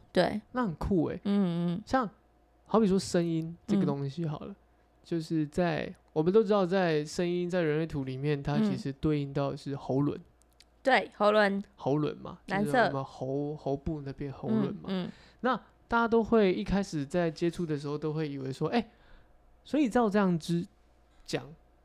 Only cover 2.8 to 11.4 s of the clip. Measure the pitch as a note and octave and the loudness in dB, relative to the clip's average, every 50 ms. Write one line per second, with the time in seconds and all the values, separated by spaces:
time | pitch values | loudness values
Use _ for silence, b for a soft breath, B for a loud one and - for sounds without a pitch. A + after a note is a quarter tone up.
2.8 | A3+ F#3 F#3+ G3 - - - F3+ E3+ E3+ E3 D#3+ D#3+ E3 E3+ - - - G3+ G3 | 4 4 4 2 0 0 0 0 0 2 0 -2 -2 -4 -8 -10 -4 0 0 2
3.8 | F3 C#3+ C#3+ C#3 C#3+ C#3 C3+ F3 E3+ D#3 D3 - - - G3+ - _ _ _ _ | 2 2 0 -2 -4 -6 -6 -4 -4 -4 -6 -6 -10 -12 -14 -16 _ _ _ _
4.8 | _ _ _ _ _ - E3+ E3 D#3+ - E3 D#3+ D3+ D3 - F#3 F3+ E3+ D#3 C#3+ | _ _ _ _ _ -4 -4 -4 -2 -2 -2 -2 -2 0 0 0 0 0 0 -2
5.8 | - - F#3 - _ _ - D#3 D#3 F3 F#3+ A3 A3+ F#3+ G#3+ G3+ F#3+ E3+ F#3 G3 | -4 -6 -8 -14 _ _ -2 0 2 4 6 6 6 6 4 2 4 2 2 2
6.8 | F#3 E3+ D#3 D3+ D3+ D#3 - - F3+ F3 F3 F3 F3 F3 F3 F3+ E3 D3+ D3 D#3 | 2 2 2 0 0 -2 -2 -2 -2 0 0 0 -2 -2 0 0 0 2 2 0
7.8 | D#3+ D#3 D#3 C#3+ C3+ C3 C3 C3 C#3 D3 D3+ C#3 C#3 D3 C#3+ G#3+ A3 G#3 - B2 | 0 -2 -4 -4 -4 -4 -4 -4 -2 0 -2 0 0 -2 0 0 2 0 0 -2
8.8 | - C#3 C3+ - - D#3 D3+ D3 C#3+ C#3 C#3 C#3+ C#3 C#3 C#3 C3+ - C#3 C#3 C3+ | -4 -6 -6 -2 0 0 0 0 -2 -2 -2 -2 -2 -2 -4 -6 -8 -8 -8 -8
9.8 | - - B2+ C3+ D3 C#3+ - - - - _ _ _ _ _ - - _ _ _ | -4 -2 0 2 2 0 0 -4 -8 -16 _ _ _ _ _ -20 -20 _ _ _
10.8 | - C4+ B3+ G#3 - - - - G#3+ G#3 G#3+ G#3+ | 2 4 4 4 2 0 -2 2 2 4 6 6